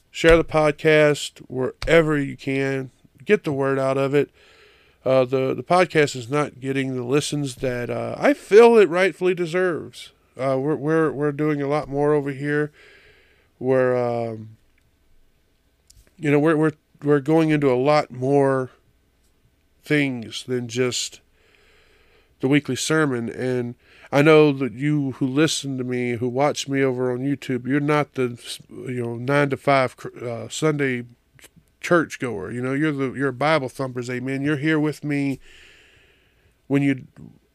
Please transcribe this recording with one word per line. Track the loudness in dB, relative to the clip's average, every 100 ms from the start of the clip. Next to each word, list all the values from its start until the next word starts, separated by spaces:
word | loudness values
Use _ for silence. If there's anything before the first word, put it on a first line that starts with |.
| _
share | 0 6 6
the |
podcast | 4 0 0 0 2 4 4 2 -6 -14 -12
wherever | -6 -6 -4 2 4 4 0
you | -4 -8
can. | -4 -2 -2 -4 -8 _ _ _
Get | 0 0
the | 0
word | -2 0 0
out | 0 0
of | 2
it. | 0 0 _ _ _ _ _ _ _ 2
Uh, | 2 2
the, | 0 -2
the | -4
podcast | 0 2 2 2 0 -2
is | -6
not | -4 -4 -6
getting | -6 -4 -4 -6
the |
listens | -2 -2 -2 -6 -6 -6
that, | -6 -6 -6
uh, | -6 -8 -2
I | -2
feel | -2 6 8 10 8
it | 6
rightfully | 4 0 0 -2
deserves. | -2 -2 -2 -2 -2 -8 -16 -20 _ _ -6
Uh, | -2 -2
we're, | -2 -2
we're, | 0 0 0
we're | -2 -4
doing | -2 -2 -2
a | -2
lot | -2 -2
more | -2 2
over | 2 -2
here. | -6 -4 -2 -2 _ -20 -20 _ _ _ _ _ -8
We're, | 0 2 2 2
um, | -2 -4 -6 -10 -16 -20 _ _ _ _ _ _ _ _ _ _ _ _ _ -20 _ -6
you | 0
know, | 2
we're, | 4 2
we're, | 0 -2 _ _
we're | 2 2
going | 4 2 4
into | 2 2
a | 2
lot | 2 2 0
more | -4 0 2 2 0 -4 _ _ _ _ _ _ _ _ _ _ _
things | -2 0 0 -4 -10 -12
than | -6 -6 -4
just | -2 -2 -2 -8 -12 _ _ _ _ _ _ _ _ _ _ _ -6
the | 0
weekly | 0 0 -6
sermon. | -2 0 0 -2 -6
And | -6 -4 -4 -4 -10 _ -20 -2
I | 2
know | 6 8 6
that | 2 -4
you | -4 -2 0 -2
who | -4 -2
listen | 0 0 -2 -6 -6
to |
me, | -4 -4 -4 -4
who | -4
watch | 0 -2 -2 -4
me | -2
over | 0 0 -4
on | -2
YouTube, | -4 -6 -4 -6 -2
you're | -2
not | 0 0 -2
the, | -4 -4 -6 -14 -16 -16
you | -16 -10 -8
know, | -6 -6
nine-to-five | 0 0 0 0 2 2 2 -4
cr-, | -16 -12 -10
uh, | -10 -10
Sunday | -2 -2 0 -2 -4 -8 _ _ _ -20 _ _ _
churchgoer. | 0 0 0 -6 -8 -6 -8
You | -6
know, | -4
you're | -2 -2
the, | -2 -4
you're | -2 -4
Bible | -2 0 0 -2
thumpers, | -8 -8 -6 -6
amen. | -6 -4 -4
You're | -2 -2
here | 0 0
with | -2 -4
me | -6 -2 -2 -4 -10 -20 -20 -20 _ _ _ _ _ _ _ _ -4
when | 0
you, | 0 -2 -8 -20 -20 _ _